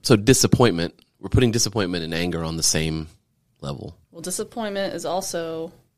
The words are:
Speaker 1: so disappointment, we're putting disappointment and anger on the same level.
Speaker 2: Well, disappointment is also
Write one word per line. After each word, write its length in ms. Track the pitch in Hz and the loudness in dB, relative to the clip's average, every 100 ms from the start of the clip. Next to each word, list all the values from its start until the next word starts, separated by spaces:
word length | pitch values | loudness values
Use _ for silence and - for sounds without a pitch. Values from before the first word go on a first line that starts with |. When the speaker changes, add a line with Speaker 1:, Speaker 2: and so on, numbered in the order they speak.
Speaker 1:
so 120 | - 107 | 4 4
disappointment, 800 | 107 135 110 - 120 85 85 - _ _ | 6 6 6 6 4 4 -4 -6 _ _
we're 100 | - | -2
putting 220 | 117 123 | 2 2
disappointment 520 | 113 113 107 92 90 | 2 -2 -2 -2 -4
and 100 | 80 | -4
anger 300 | 82 87 85 | -2 -2 -4
on 140 | 82 82 | -4 -2
the 60 | |
same 440 | 78 80 80 78 78 _ _ _ _ _ | 0 0 -2 -4 -8 _ _ _ _ _
level. 340 | 71 - - 87 _ | -10 -10 -12 -18 _
Speaker 2:
Well, 100 | 170 | -14
disappointment 720 | 165 180 214 - 214 196 196 175 | -10 -8 -8 -8 -8 -4 -6 -6
is 100 | 170 | -6
also 680 | 175 190 175 165 160 165 - _ | -6 -6 -6 -6 -8 -10 -14 _